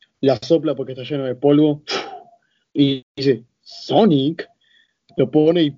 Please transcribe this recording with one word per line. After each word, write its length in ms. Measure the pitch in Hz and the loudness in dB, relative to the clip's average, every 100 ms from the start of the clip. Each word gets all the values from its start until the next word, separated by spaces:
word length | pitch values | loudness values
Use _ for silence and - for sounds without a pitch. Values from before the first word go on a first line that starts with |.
| _ _ | _ _
la 160 | 135 131 | -2 0
sopla 380 | - 165 156 135 | 0 0 0 -6
porque 180 | 131 | -8
está 100 | 127 | -12
lleno 220 | 123 147 131 | -10 -6 -6
de 100 | 127 | -2
polvo, 460 | 143 147 151 147 - - - - - _ _ _ _ | 2 4 4 0 -6 -10 -10 -16 -20 _ _ _ _
y 300 | - 139 135 - - | 0 0 -2 -8 -4
dice, 260 | 139 117 - _ | -2 -2 -6 _
"Sonic", 840 | - - - - 220 143 135 170 - _ _ _ _ _ _ - | -20 -16 -2 2 4 2 0 -6 -12 _ _ _ _ _ _ -4
lo 120 | 131 | 0
pone 320 | 147 156 175 | 2 2 2
y 80 | 151 | 0